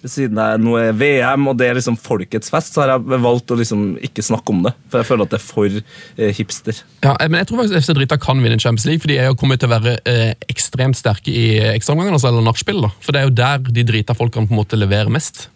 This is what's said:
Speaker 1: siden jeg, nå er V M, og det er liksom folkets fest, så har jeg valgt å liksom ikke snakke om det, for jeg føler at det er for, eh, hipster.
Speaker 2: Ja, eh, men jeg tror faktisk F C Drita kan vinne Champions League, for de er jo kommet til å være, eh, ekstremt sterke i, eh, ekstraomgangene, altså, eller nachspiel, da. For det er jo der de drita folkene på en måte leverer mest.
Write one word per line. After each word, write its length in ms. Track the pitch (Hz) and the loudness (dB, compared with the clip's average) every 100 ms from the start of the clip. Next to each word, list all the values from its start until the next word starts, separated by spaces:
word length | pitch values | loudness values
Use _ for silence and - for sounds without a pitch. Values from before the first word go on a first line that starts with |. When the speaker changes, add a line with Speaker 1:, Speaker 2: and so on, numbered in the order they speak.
| 131 | -8
Speaker 1:
siden 320 | - 131 107 | -4 -2 0
jeg, 220 | 110 110 | 0 2
nå 140 | 117 117 | 2 2
er 140 | 113 | 2
V 120 | 110 143 139 | 2 2 2
M, 300 | 123 139 139 | 2 2 0
og 60 | 123 | 2
det 80 | 127 | 0
er 80 | 123 | 0
liksom 160 | 123 113 | -2 -4
folkets 540 | - 113 92 110 - | -2 -4 -2 -6 -2
fest, 240 | 156 - - | -4 -2 0
så 80 | |
har 80 | 139 | 2
jeg 240 | 131 127 131 | 0 0 0
valgt 260 | 120 120 120 | 2 0 0
å 60 | 120 | -2
liksom 240 | 113 104 104 87 - | 0 0 -2 -4 -8
ikke 160 | - | -6
snakke 300 | - 110 - | -4 -2 0
om 60 | 98 | 0
det, 100 | 98 - - | 0 -4 -4
for 80 | 123 | -2
jeg 60 | 117 | 0
føler 180 | 120 98 | 0 0
at 60 | |
det 60 | 107 | -4
er 20 | |
for, 360 | - - 104 104 - - - - | -4 -2 0 -2 -8 -20 -18 -2
eh, 80 | 110 101 | -2 -2
hipster. 420 | 107 - - 110 - - | -6 -6 -8 -10 -14 0
Speaker 2:
Ja, 140 | 139 135 | 0 2
eh, 80 | 160 | 0
men 140 | 170 | 0
jeg 80 | 185 | 0
tror 100 | 233 | -2
faktisk 160 | 220 180 | 0 0
F 80 | 135 | 2
C 80 | 147 | 0
Drita 200 | 135 151 | 0 -2
kan 160 | - 131 | 0 0
vinne 160 | 117 110 | 2 2
Champions 240 | 120 113 - | 0 0 0
League, 160 | 156 | -2
for 80 | 147 | 0
de 80 | 135 | 0
er 80 | 131 | 0
jo 40 | 127 | 2
kommet 180 | 135 131 | 0 2
til 80 | 123 | 2
å 60 | |
være, 220 | 113 120 117 - | 2 0 -2 0
eh, 240 | 120 113 - - | 0 0 -2 -8
ekstremt 420 | - - - 127 117 | -4 -2 0 0 0
sterke 340 | 117 101 - | 0 -2 -2
i, 240 | 120 113 107 | 0 2 2
eh, 140 | 110 | 2
ekstraomgangene, 400 | 110 - 151 196 156 | 0 0 0 2 2
altså, 100 | 127 | 2
eller 160 | 117 113 | 2 2
nachspiel, 340 | 113 - 202 107 | 0 -2 -2 -2
da. 60 | - | -4
For 80 | - 143 | -4 0
det 80 | |
er 40 | 135 | 2
jo 60 | 123 | 2
der 160 | 123 143 127 120 | 2 0 -2 0
de 60 | 120 | 2
drita 240 | 110 101 | 0 -2
folkene 320 | 113 120 113 107 | -2 -2 0 0
på 80 | |
en 80 | 107 | 0
måte 160 | 101 110 | 0 0
leverer 320 | 98 101 107 | 2 2 0
mest. 380 | 143 - - - | 0 -2 -6 -16